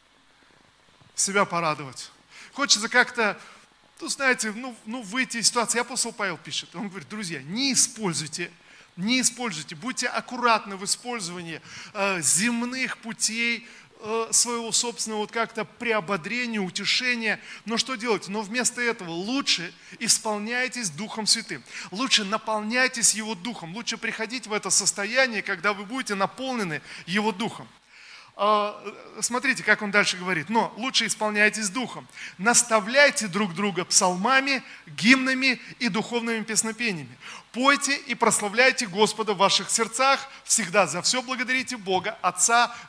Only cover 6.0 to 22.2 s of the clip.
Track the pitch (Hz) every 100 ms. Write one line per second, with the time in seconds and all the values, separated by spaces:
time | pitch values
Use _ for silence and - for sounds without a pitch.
6 | 233 - 196 156 - - - 170 202 185
7 | 139 214 185 156 135 214 277 240 - -
8 | 208 143 156 - 175 - - - - -
9 | 202 254 - - 240 156 147 147 220 -
10 | 247 226 - 247 240 220 214 196 196 -
11 | 247 240 170 175 170 151 - - - 208
12 | 196 185 147 156 233 233 240 262 254 -
13 | 226 - - 220 233 226 233 - - -
14 | 214 226 226 214 233 233 226 - 240 -
15 | 220 214 202 233 220 - 208 - 240 220
16 | 165 196 175 240 247 214 185 185 196 -
17 | 247 240 220 190 - - - 226 - 254
18 | 240 196 170 208 196 240 240 240 240 226
19 | 180 170 196 269 - - 175 - - 180
20 | 226 - 220 208 208 247 254 247 208 147
21 | 208 - 214 226 - 143 - - 185 185
22 | 262 -